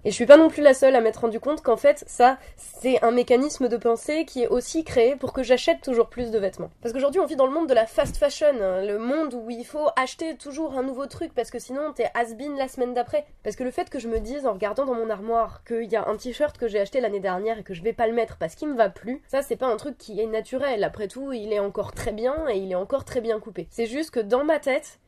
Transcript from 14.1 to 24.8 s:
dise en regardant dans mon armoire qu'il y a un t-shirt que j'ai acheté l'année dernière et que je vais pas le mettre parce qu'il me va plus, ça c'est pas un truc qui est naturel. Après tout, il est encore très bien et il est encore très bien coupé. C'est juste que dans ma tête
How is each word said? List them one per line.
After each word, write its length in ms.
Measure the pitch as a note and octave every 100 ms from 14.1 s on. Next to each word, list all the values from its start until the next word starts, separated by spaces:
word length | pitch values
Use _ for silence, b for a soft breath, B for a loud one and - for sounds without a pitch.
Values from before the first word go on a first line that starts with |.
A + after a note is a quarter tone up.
| A3+
dise 280 | G#3+ C#4+ C4
en 80 |
regardant 320 | F#3+ G#3 G#3+ C4+
dans 80 |
mon 160 | A#3 A3
armoire 520 | G3 A3 A#3 A3 -
qu'il 260 | - A#3 A3+
y 40 | G#3+
a 100 | -
un 100 | G#3+
t-shirt 400 | B3+ A#3 D4 -
que 120 | A#3
j'ai 120 | G3+
acheté 220 | G3 C4+
l'année 180 | A3+ G3+
dernière 380 | F#3+ F#3 G#3+ A3
et 40 |
que 120 | F#3+
je 80 | E3+
vais 100 | G#3
pas 140 | A3+ A3
le 80 |
mettre 240 | A#3 F#3+ -
parce 160 | E3+
qu'il 140 | - D4+
me 80 | B3
va 120 | G3+
plus, 340 | - A3 C#4 -
ça 160 | C4+
c'est 140 | C#4 A3+
pas 100 | B3+
un 100 | A3
truc 220 | D4 -
qui 220 | - G3+
est 60 | A3
naturel. 580 | A3 - B3+ C#4 A3
Après 240 | E3 - G3
tout, 240 | B3 C#4
il 200 | A#3+ G#3+
est 60 | G#3
encore 340 | G3+ G#3 G3+
très 200 | - A#3
bien 240 | G#3+ B3 D#4 D4+
et 100 | G3
il 120 | F#3+
est 60 | F3+
encore 280 | G3+ C4+
très 160 | - B3+
bien 200 | A3+ A3
coupé. 260 | G#3+ F3+ E3
C'est 160 | - A3+
juste 260 | C4+ D#4+
que 80 | A#3+
dans 240 | G3+ B3
ma 160 | D4+ E4
tête 400 | C4+ C#4